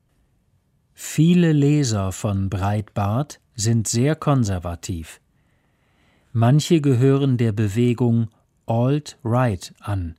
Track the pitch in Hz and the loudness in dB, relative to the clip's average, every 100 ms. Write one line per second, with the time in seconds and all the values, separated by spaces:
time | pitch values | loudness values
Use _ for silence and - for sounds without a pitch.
0 | _ _ _ _ _ _ _ _ _ - | _ _ _ _ _ _ _ _ _ -18
1 | - - 160 180 175 151 143 151 131 107 | -8 2 4 4 4 4 2 2 0 -2
2 | 95 92 107 98 98 95 98 107 104 - | -4 -4 -4 -2 -4 -2 -2 -2 -4 -4
3 | 101 113 151 - _ - 107 117 107 117 | -2 -2 -6 -12 _ -6 0 0 0 -2
4 | 135 156 - 139 104 92 85 85 - 87 | 0 0 0 0 0 -2 -6 -10 -10 -10
5 | 80 - _ _ _ _ _ _ _ _ | -10 -20 _ _ _ _ _ _ _ _
6 | _ _ _ 113 117 147 - 170 143 120 | _ _ _ 0 2 2 2 2 2 2
7 | 135 139 139 123 117 104 107 101 123 120 | 4 2 2 0 0 0 -2 0 0 2
8 | 123 117 113 _ _ _ - 117 123 147 | 2 2 -2 _ _ _ -6 -2 0 -2
9 | - - 110 120 127 92 - - - 101 | -6 -10 -2 0 0 -2 -8 -16 -8 -6
10 | 85 | -6